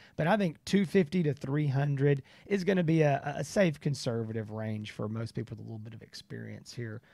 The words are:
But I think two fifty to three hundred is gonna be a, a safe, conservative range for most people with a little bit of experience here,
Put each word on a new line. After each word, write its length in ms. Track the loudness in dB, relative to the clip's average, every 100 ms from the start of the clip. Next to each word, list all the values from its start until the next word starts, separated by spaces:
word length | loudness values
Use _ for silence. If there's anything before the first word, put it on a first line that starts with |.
| -18 -2
But 100 | 2
I 100 | 2
think 260 | 2 -2 0
two 180 | 2
fifty 380 | 4 4 4 2
to 100 | 0
three 340 | 0 -2 0 2
hundred 560 | 2 0 2 4 2 0 -20 -4
is 160 | -2
gonna 220 | 2 2
be 160 | 4 4
a, 220 | 4 4 -2 -6
a 40 |
safe, 380 | -2 2 2 2
conservative 680 | -2 -2 -2 -2 -2 -4 -6
range 400 | -6 -4 -4 -6
for 180 | -6 -6
most 260 | -4 -6
people 220 | -6 -8 -10
with 40 |
a 80 | -12
little 100 | -12
bit 160 | -12
of 80 | -16
experience 720 | -18 -20 -14 -12 -12 -14 -14
here, 260 | -10 -10 -10 -16